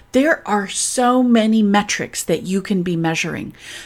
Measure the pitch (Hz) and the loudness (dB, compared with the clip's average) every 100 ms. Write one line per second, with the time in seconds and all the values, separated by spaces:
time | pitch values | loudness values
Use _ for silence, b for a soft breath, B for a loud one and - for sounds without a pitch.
0 | B 254 302 - - 208 196 - - 254 | B 2 2 0 -2 -2 -2 -4 -4 0
1 | 247 254 247 233 220 220 208 202 208 - | 2 4 4 4 4 2 4 2 0 -4
2 | - - - 160 170 190 190 190 175 165 | -6 -6 -4 -4 -2 -4 -2 -2 -2 -2
3 | 165 160 165 - - - B B | -2 -2 -4 -8 -10 -14 B B